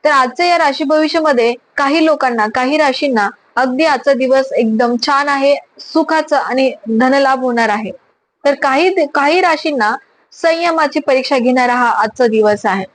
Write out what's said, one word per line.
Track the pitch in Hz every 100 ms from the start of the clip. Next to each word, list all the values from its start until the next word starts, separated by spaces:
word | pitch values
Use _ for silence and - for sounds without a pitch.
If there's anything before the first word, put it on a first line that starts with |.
तर | 302
आजच्या | 285 254 254 349
या | 339
राशी | 302 269
भविष्यामध्ये | 294 311 311 330 311 254 233 247 _ -
काही | 277 311
लोकांना, | 320 294 262 240 214
काही | 254 254 302
राशींना | 294 262 285 233 202 - _ -
अगदी | 262 254
आजचा | 320 269 240
दिवस | 233 254 269 269
एकदम | - 226 220 240 240 262
छान | 277 285
आहे, | 277 277 285 - -
सुखाचा | - 320 311 320 311 285
आणि | 170 254 269 - 226
धनलाभ | 220 254 277 277 269
होणार | 254 233 226
आहे. | 208 214 - _ _ _ _
तर | 285
काही, | 277 277 269 359 381 294
काही | 302 285 349
राशींना | 370 302 320 285 214 240 _ _ _
संयमाची | - 330 330 339 320 294 302
परीक्षा | - 262 262 277
घेणारा | 240 254 247
हा | 247 240
आजचा | 196 220 - 240
दिवस | 214 214 208 214
आहे. | 190 190